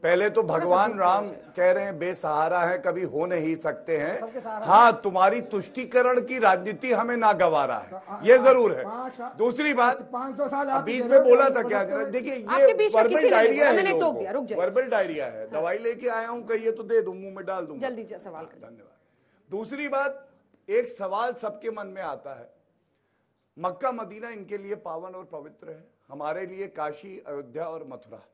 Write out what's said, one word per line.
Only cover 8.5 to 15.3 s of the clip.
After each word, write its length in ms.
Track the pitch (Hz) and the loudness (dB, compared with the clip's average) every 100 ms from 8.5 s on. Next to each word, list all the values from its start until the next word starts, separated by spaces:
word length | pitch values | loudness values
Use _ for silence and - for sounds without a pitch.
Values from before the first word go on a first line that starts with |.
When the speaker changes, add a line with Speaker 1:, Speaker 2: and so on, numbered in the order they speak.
| 254 220 | 6 4
Speaker 1:
है। 120 | 143 | 0
Speaker 4:
पाँच 280 | 131 233 262 | -6 -8 -10
साल, 260 | 247 240 - | -12 -14 -2
Speaker 1:
दूसरी 360 | 233 247 302 | -2 0 -2
बात, 280 | 254 240 262 | 2 2 2
Speaker 4:
पाँच 340 | - 247 269 269 | -6 -8 -8 -6
सौ 100 | 277 | -4
साल 220 | 277 277 | -2 -2
आप 160 | 269 | -2
Speaker 1:
बीच 160 | - 247 | -2 -4
Speaker 4:
इधर 80 | 233 | 6
Speaker 1:
में 100 | 269 | 6
Speaker 4:
हो, 60 | |
Speaker 1:
बोला 200 | 262 240 | 8 8
Speaker 4:
हम 60 | 277 | 6
Speaker 1:
था 0 | |
क्या, 120 | 240 | 2
Speaker 4:
बोलते 140 | 240 208 | 0 -2
Speaker 1:
अंजना? 220 | 196 - | -2 -4
Speaker 4:
हैं। 120 | 277 | -4
Speaker 1:
देखिए, 340 | 240 254 269 | -6 -6 -8
Speaker 2:
आपके 220 | 208 277 523 | -2 6 6
Speaker 1:
ये 80 | |
Speaker 2:
बीच 200 | - 427 | 6 2
में 80 | 226 | 4
Speaker 1:
वर्बल 120 | 226 | 4
Speaker 2:
किसी 100 | 311 | 4
ने 60 | 285 | 4
Speaker 1:
डायरिया 340 | 233 226 285 | 6 4 4
Speaker 2:
नहीं, 120 | 294 - | 4 4
Speaker 1:
है 0 | |
Speaker 2:
मैंने 220 | 381 339 | 2 2
Speaker 1:
लोगों 140 | 330 | 0
Speaker 2:
टोक 80 | 233 | -2
दिया, 120 | 196 | -4
Speaker 1:
को। 60 | 240 | -6
Speaker 2:
रुक 80 | 254 | -4
जाइए। 160 | 185 | -2
Speaker 1:
वर्बल 200 | 180 202 | 0 0
डायरिया 440 | 262 220 185 156 | 0 0 0 -4
है, 240 | 127 | -6